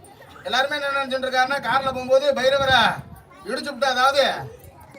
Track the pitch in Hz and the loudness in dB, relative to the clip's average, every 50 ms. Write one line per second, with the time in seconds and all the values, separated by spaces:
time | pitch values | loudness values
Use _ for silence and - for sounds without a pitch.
0 | - - - - - - - - - 190 226 254 277 285 294 285 285 277 277 277 | -20 -20 -20 -20 -20 -20 -20 -14 -8 -2 0 0 0 0 -2 -4 -4 -2 -2 -2
1 | 269 247 262 262 254 254 254 254 254 262 277 269 226 233 262 269 269 269 254 254 | -4 -4 -4 -4 -4 -2 0 0 0 0 0 -4 -2 -2 -2 0 -2 -2 -6 -4
2 | 254 254 262 269 294 285 240 240 254 269 277 277 269 262 254 240 - - - - | 0 2 2 4 4 2 0 2 2 2 2 2 2 4 4 4 4 2 0 -4
3 | - - - - - - - - - 196 254 - - 285 262 233 277 262 247 254 | -10 -16 -20 -20 -20 -20 -20 -14 -10 -8 -8 -6 -6 -8 -4 -2 -2 0 2 2
4 | 269 269 285 285 254 208 - - 131 - - - - - - - - - - | 2 2 4 4 2 2 0 -4 -8 -12 -16 -18 -20 -20 -20 -20 -20 -20 -20